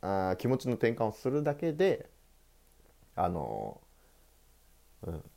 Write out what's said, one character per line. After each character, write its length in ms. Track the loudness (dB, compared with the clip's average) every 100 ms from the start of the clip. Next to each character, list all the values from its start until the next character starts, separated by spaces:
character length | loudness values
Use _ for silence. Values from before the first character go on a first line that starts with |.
あ 320 | -2 2 2
ー、 20 | 2
気 100 | 2
持 120 | 0
ち 100 | 0
の 60 |
転 200 | 2 2
換 120 | 2 -2
を 60 |
す 160 | -2 -2
る 140 | 0
だ 140 | 0 -2
け 160 | -2
で、 360 | 2 2 2 -4 -20 _ _ _ -20 _ _ -20 -20 -10 -2
あ 120 | 0
の、 520 | 0 -4 -6 -8 -12 -20 _ _ _ -20 _ -20 _ -20 -20 -20 -12
う 80 | -10
ん、 120 | -8 -12